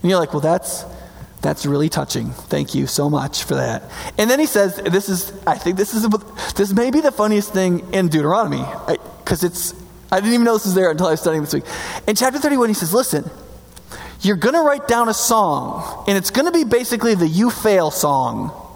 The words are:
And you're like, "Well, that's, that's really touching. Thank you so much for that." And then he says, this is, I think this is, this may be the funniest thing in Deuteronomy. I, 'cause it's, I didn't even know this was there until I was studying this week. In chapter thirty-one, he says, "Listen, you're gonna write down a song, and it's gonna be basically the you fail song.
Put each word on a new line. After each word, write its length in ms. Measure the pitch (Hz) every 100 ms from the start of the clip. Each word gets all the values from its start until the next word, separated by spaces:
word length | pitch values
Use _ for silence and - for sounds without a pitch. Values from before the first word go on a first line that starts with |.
And 80 | -
you're 80 | 185
like, 140 | 156
"Well, 80 | 147
that's, 440 | 156 170 - - - - - - - -
that's 240 | - 147
really 240 | 143 143 156
touching. 420 | 165 139 - 117
Thank 440 | 127 - 143 139
you 120 | 143 135
so 220 | - 147
much 360 | 147 135 -
for 100 | -
that." 300 | 135 131 - - - - -
And 120 | 214
then 100 | 269
he 60 | 302
says, 300 | 214 196 180
this 320 | 175 180 196
is, 240 | 180 - - -
I 100 | 151
think 200 | - 185
this 180 | 202
is, 140 | 226 220 208 - - - -
this 160 | 202
may 180 | 196 240
be 100 | 277
the 120 | 302
funniest 400 | - 214 208 202
thing 400 | 190 185 175 -
in 160 | 190 180
Deuteronomy. 520 | 156 147 190 202 139
I, 380 | 131 - - - - -
'cause 200 | - -
it's, 300 | 175 175 - - - - -
I 80 | 190
didn't 140 | 208
even 100 | 240
know 100 | 233
this 100 | 220
was 100 | 208
there 160 | 190 185
until 160 | 156 180
I 40 |
was 80 | 151
studying 220 | 175 160
this 120 | 147
week. 100 | 143 - - - - -
In 80 | 214
chapter 220 | 254 277
thirty-one, 300 | 285 277 233
he 60 |
says, 180 | 208 165
"Listen, 360 | 208 254 151 143 - - - - - - - - -
you're 160 | 185 196
gonna 260 | 214 320
write 260 | 311 285 285
down 200 | 233 233
a 60 |
song, 880 | 214 - 226 190 139 127 - - - -
and 100 | 196
it's 140 | -
gonna 220 | 240 320
be 120 | 339
basically 500 | 262 233 247 240 233
the 140 | 202 165
you 220 | 165 240
fail 400 | - 214 196 160
song. 640 | - 147 135 127 113 156 - -